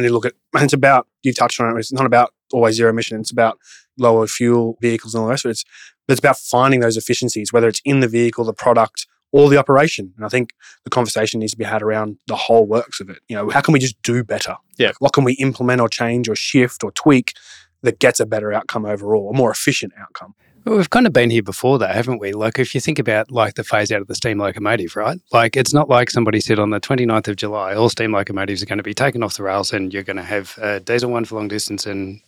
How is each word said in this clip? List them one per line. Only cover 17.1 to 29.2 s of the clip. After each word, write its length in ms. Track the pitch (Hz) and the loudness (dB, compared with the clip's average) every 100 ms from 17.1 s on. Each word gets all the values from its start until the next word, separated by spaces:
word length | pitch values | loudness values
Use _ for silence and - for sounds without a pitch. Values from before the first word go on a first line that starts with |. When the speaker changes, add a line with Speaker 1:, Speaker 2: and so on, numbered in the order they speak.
| 135 - - - - _ _ | 4 2 -10 -20 -20 _ _
Speaker 1:
that 160 | 123 - | -4 2
gets 200 | 131 - | 2 2
a 60 | 110 | -2
better 260 | 107 104 | -2 -2
outcome 340 | 104 - 113 104 | -4 -4 -6 -4
overall, 440 | 104 101 107 101 | -6 0 0 0
a 40 | 120 | 2
more 140 | 123 | 2
efficient 420 | - - 127 107 - | 2 -2 -2 -6 -14
outcome? 380 | 95 - - _ _ _ 226 | -20 -20 -20 _ _ _ 0
Speaker 3:
Well, 100 | 214 | 0
we've 120 | 175 | 2
kind 160 | 240 233 | 2 4
of 60 | |
been 180 | 127 120 | 4 4
here 100 | 117 | 2
before, 380 | 101 - 127 135 | -2 -2 0 2
though, 80 | 95 | 2
haven't 320 | 98 120 117 | -2 -2 -4
we? 140 | 101 | -6
Like, 260 | 104 110 120 | -4 -4 -2
if 160 | 127 131 | -4 -2
you 60 | |
think 180 | - 151 | -2 -2
about, 320 | 117 110 110 | 0 0 0
like, 240 | 123 107 - | 0 0 -2
the 80 | |
phase 280 | 110 110 104 | -2 -2 0
out 100 | 104 | -2
of 60 | 98 | -4
the 60 | |
steam 240 | 95 117 101 | -6 -4 -2
locomotive, 580 | 101 95 104 113 85 - | -4 -4 -2 -2 -2 -4
right? 220 | 110 175 _ | -6 -6 _
Like, 240 | 120 113 135 | 2 2 0
it's 160 | 123 | 0
not 160 | 147 143 | 0 4
like 220 | 123 123 | 2 2
somebody 280 | 120 110 107 | 0 0 0
said 200 | - 107 | 0 0
on 100 | 104 | 0
the 100 | 104 | -2
twenty-ninth 480 | - 131 117 110 107 | -2 -2 2 0 -2
of 80 | 101 | -6
July, 360 | 104 107 95 | -6 -6 -4
"All 160 | 104 117 | 0 0
steam 220 | - 113 | 2 -2
locomotives 500 | 101 98 98 98 95 | -2 -4 -6 -6 -6
are 60 | 101 | -6
gonna 160 | 104 | -6
be 100 | 98 | -6
taken 300 | 104 135 120 | -2 -2 -2